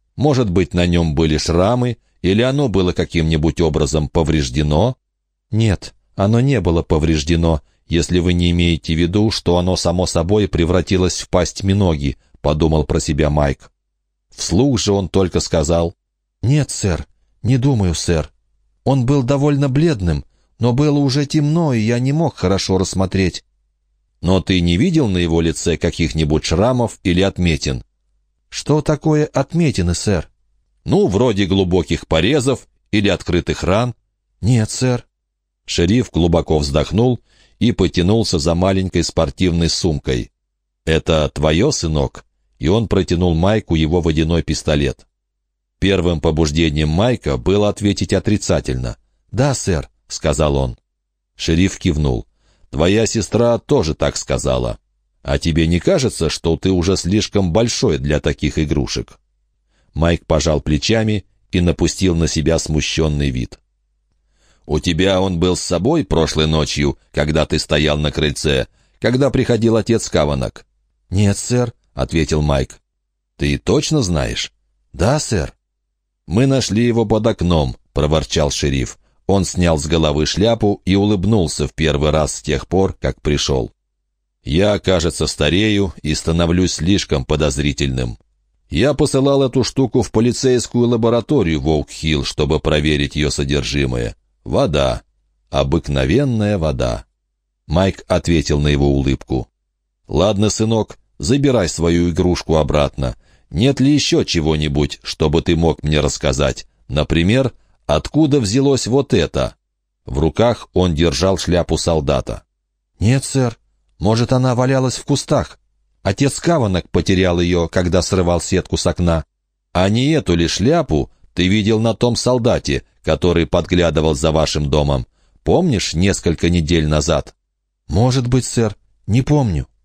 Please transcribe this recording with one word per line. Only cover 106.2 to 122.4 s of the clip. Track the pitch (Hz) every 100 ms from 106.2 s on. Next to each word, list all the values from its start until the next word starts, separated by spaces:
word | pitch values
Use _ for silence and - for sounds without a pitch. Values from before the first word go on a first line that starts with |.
| 71 65 67 - - _ -
Например, | 73 71 80 90 127 123 - _ _ -
откуда | 80 - 143 151 143
взялось | 98 131 139 131 -
вот | 135 -
это?» | 101 73 67 62 - _ _ _ _ -
В | 65
руках | 80 - 120 - -
он | 90 90
держал | 76 85 67 95 90
шляпу | - 85 - 80
солдата. | 85 80 69 65 60 52 - _ _ _ _ -
«Нет, | 107 135
сэр. | - 139 120 - _ _ _ -
Может, | 90 113 117
она | 127 127
валялась | 120 127 131 127 -
в |
кустах. | - 139 - 139 - - _ _ _ _
Отец | - - 139 -
Каванак | 170 165 104 90 -
потерял | 90 85 95 92 87
её, | 87 87 82
когда | 95 87 90
срывал | - 95 85 87
сетку | - 90 - 82
с | 90
окна». | 85 85 82 - _ _ _ _
«А | 87 98
не | 113 143
эту | 156 -
ли | 85 80
шляпу | - 117 170 135 76 64 _ _
ты | - 92
видел | 107 101 110
на | 113
том | 107 120 110
солдате, | 123 127